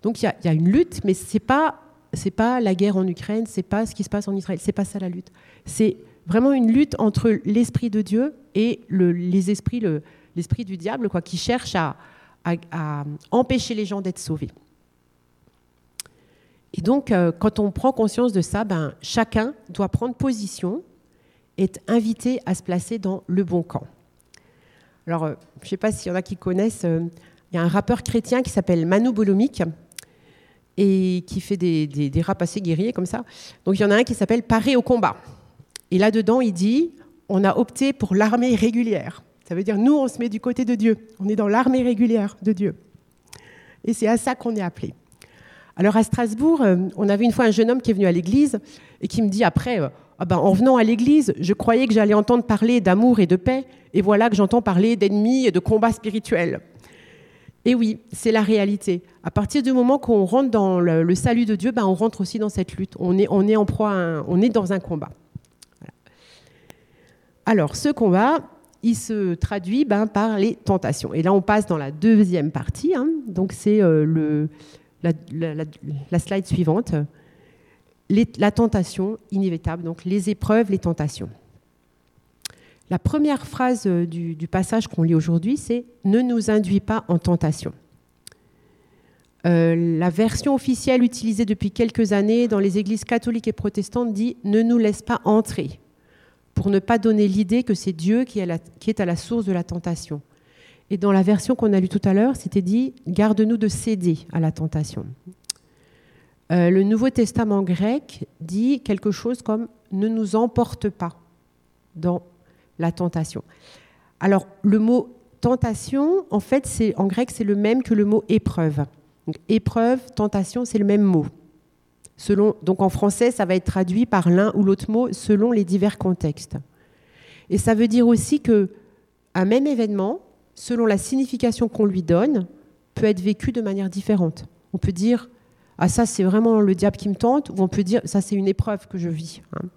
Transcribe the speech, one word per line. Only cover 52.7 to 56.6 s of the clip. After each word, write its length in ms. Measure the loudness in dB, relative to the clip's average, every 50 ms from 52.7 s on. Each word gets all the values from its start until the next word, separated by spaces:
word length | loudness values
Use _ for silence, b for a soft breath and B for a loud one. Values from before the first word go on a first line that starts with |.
| 2 2
d'amour 400 | 4 4 4 4 6 4 6 4
et 60 | 4
de 100 | 4 2
paix, 280 | 2 2 0 -2 -2 -4 B B B B B B
et 80 | 0 2
voilà 260 | 4 4 4 4 2
que 80 | 2
j'entends 240 | 2 2 2 2 2
parler 340 | 2 2 2 4 4 2 2
d'ennemis 520 | 2 0 0 2 2 2 2 2 2 2
et 40 | 2
de 80 | 0 0
combats 340 | 0 2 0 2 2 0 0
spirituels. » 680 | -2 -6 -6 -6 -6 -4 -2 -2 -2 0 -2 -4 -8